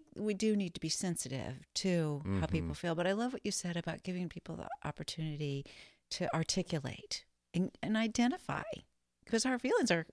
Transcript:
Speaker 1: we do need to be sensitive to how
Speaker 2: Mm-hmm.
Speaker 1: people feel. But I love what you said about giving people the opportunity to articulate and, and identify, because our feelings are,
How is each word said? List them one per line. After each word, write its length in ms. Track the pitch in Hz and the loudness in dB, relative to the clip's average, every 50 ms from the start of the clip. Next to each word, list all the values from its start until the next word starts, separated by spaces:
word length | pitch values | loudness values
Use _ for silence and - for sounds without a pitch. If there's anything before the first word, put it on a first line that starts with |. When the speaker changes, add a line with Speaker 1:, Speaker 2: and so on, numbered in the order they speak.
| - - - | -2 -8 -8
Speaker 1:
we 160 | - 214 214 208 | -4 -2 0 0
do 220 | 185 220 220 214 | 2 4 4 4
need 180 | 208 196 175 - | 4 2 0 -2
to 60 | - | -4
be 100 | - 160 | -2 -2
sensitive 680 | - - - 185 170 - - - 135 131 117 - 131 - - _ _ | -2 0 0 0 0 -2 -4 -4 -4 -4 -4 -6 -8 -8 -12 _ _
to 480 | - - 190 180 170 160 151 147 143 147 | 0 2 4 4 4 4 2 0 -2 0
how 60 | 190 | 2
Speaker 2:
Mm-hmm. 140 | 196 190 165 | 2 2 2
Speaker 1:
people 280 | - - 160 - 165 151 | 2 2 2 0 0 -2
feel. 220 | - - 170 165 | -2 0 0 0
But 100 | 160 175 | 2 2
I 60 | 185 | 2
love 200 | 196 208 233 254 | 2 2 0 -2
what 140 | 262 - - | -2 -2 -4
you 60 | 214 | -2
said 260 | 196 - - 180 170 | -2 -2 -2 -2 -4
about 240 | 170 165 175 160 - | -2 -2 -4 -6 -4
giving 260 | - - 180 180 180 | -6 -6 -4 -2 -4
people 280 | 165 - 175 - - 165 | -4 -6 -10 -10 -8 -8
the 140 | 170 - - - - - | -8 -8 -10 -10 -6 -6
opportunity 840 | 147 147 - - - - - 160 156 151 147 151 143 139 139 139 - - - - - - _ _ _ | -8 -6 -6 -8 -8 -6 -4 -4 -4 -4 -2 -2 -2 -2 -4 -6 -8 -16 -20 -20 -20 -20 _ _ _
to 220 | - - 180 - - | -4 -2 -2 0 0
articulate 880 | 156 160 - - 190 180 - - 156 139 127 - - - - - - - _ _ _ _ _ - | 0 0 0 0 0 0 0 -2 -4 -2 -4 -8 -8 -10 -10 -10 -10 -10 _ _ _ _ _ 0
and, 160 | 170 185 - - - - | 0 0 0 -2 -6 -2
and 120 | - 214 | 0 2
identify, 680 | 220 226 226 220 - 240 240 311 359 - - - - - 659 - - - _ _ _ _ _ _ _ _ | 2 2 2 4 4 4 4 4 0 -4 -6 -4 -4 -4 -6 -8 -10 -12 _ _ _ _ _ _ _ _
because 220 | - - 226 - | 0 0 2 4
our 140 | 262 262 240 | 2 0 2
feelings 320 | - 254 440 466 311 214 | 2 2 4 4 6 4
are, 160 | 175 165 160 - | 4 2 2 -4